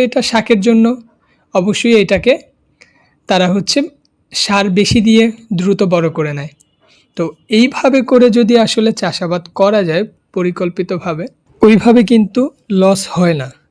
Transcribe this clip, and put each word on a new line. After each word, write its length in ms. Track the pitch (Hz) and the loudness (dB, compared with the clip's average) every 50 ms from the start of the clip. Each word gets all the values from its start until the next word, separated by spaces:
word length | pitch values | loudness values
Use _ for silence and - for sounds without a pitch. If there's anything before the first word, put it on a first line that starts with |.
| 254 | -2
এটা 140 | 240 - 262 | 0 -2 -4
শাকের 380 | 226 - 240 220 220 - 233 196 190 | -4 -2 -2 -2 0 0 0 0 2
জন্য, 180 | 233 226 226 226 233 254 247 - _ _ _ _ _ _ _ _ _ - | 2 2 4 2 2 0 -4 -10 _ _ _ _ _ _ _ _ _ -4
অবশ্যই 400 | 196 180 208 196 - - 233 233 214 | -2 -2 -2 -2 -2 0 2 2 2
এটাকে 320 | 196 - 202 185 - 240 294 339 - _ _ _ _ _ _ _ _ _ _ _ _ _ _ _ _ - | 2 2 -2 0 0 0 0 0 -4 _ _ _ _ _ _ _ _ _ _ _ _ _ _ _ _ -2
তারা 180 | 190 185 185 175 190 | -2 0 0 0 -2
হচ্ছে 240 | 202 - - - 277 294 370 - _ _ _ _ _ _ _ | -4 -4 -2 -2 -2 -4 -4 -8 _ _ _ _ _ _ _
সার 340 | - - - - 202 202 196 202 180 202 | -10 -8 -4 -2 0 0 0 0 0 0
বেশি 200 | 202 - - 240 202 226 | 0 2 2 2 2 4
দিয়ে 160 | 220 226 226 233 220 - - - 190 170 | 4 4 2 2 -2 -6 -10 -8 -6 -4
দ্রুত 220 | 180 202 196 - 202 175 | -2 -2 0 0 0 0
বড় 160 | 180 170 165 160 - | 0 0 -2 -2 -4
করে 160 | 156 151 151 143 143 | -4 -6 -6 -8 -10
নেয়। 140 | 139 - - _ _ _ _ _ _ _ _ _ _ _ _ | -12 -14 -18 _ _ _ _ _ _ _ _ _ _ _ _
তো 80 | - 165 160 - _ _ - 214 220 | -8 -8 -8 -10 _ _ -2 0 2
এইভাবে 400 | 247 285 - - - 269 277 269 240 - | 2 2 0 -2 0 0 2 0 2 2
করে 160 | 262 247 247 240 202 240 | 4 4 4 4 4 2
যদি 160 | 233 196 240 233 220 | 2 2 2 2 2
আসলে 260 | - - 226 220 220 220 - | 0 0 -2 -2 -2 -2 -4
চাষাবাদ 420 | 202 170 - - 180 165 175 175 170 - - | -6 -6 -6 -6 -6 -6 -6 -6 -8 -8 -4
করা 260 | - 196 202 214 208 190 160 | -2 0 0 0 0 -2 -2
যায় 160 | 156 180 220 220 _ _ _ _ | -2 -4 -6 -6 _ _ _ _
পরিকল্পিতভাবে, 920 | - 185 180 180 175 - 185 180 175 - 180 - 190 170 - 180 160 156 190 - - _ _ _ _ _ | -8 -6 -4 -4 -4 -4 -6 -6 -6 -6 -8 -6 -8 -8 -8 -8 -8 -8 -10 -14 -16 _ _ _ _ _
ওইভাবে 380 | 220 214 220 190 - 240 226 247 208 - | 4 4 4 4 4 4 4 4 4 4
কিন্তু 320 | 233 220 208 190 - 247 262 311 - _ _ - 202 185 | 2 2 2 0 -2 -4 -4 -4 -6 _ _ -4 -2 0
লস 200 | 190 190 196 190 - - - | 2 2 0 0 -4 -6 -2
হয় 220 | 170 180 170 160 143 | 0 0 0 0 -2
না। 80 | 131 131 - _ _ _ | -6 -10 -14 _ _ _